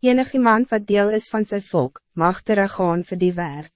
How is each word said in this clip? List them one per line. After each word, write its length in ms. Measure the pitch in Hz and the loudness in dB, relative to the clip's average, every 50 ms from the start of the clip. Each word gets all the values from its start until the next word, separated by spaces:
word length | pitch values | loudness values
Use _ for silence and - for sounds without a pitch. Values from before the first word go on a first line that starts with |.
Enigiemand 680 | - 254 247 254 262 - - 269 247 233 220 220 247 - | 2 2 2 2 0 0 0 0 4 4 4 4 2 0
wat 140 | - 220 208 | -2 -4 0
deel 220 | - 202 202 202 208 | 0 2 2 2 2
is 180 | 220 214 214 - | 0 -2 -4 -4
van 140 | - 220 214 | -4 -4 -4
sy 140 | - 208 202 | -2 -4 -8
volk, 400 | 196 - - - 127 131 _ - _ _ _ | -6 -2 -2 -2 -2 -2 _ -12 _ _ _
mag 260 | - 165 175 185 - | 0 0 0 0 -2
teruggaan 640 | - - 220 202 196 196 - - 185 175 170 175 175 | -2 0 2 2 2 -2 -2 -2 -2 0 0 -2 -4
vir 140 | - 190 | -6 -4
die 160 | 175 180 180 175 | 0 0 0 0
werk. 380 | 175 175 156 139 147 151 - _ | -2 -8 -8 -8 -12 -14 -16 _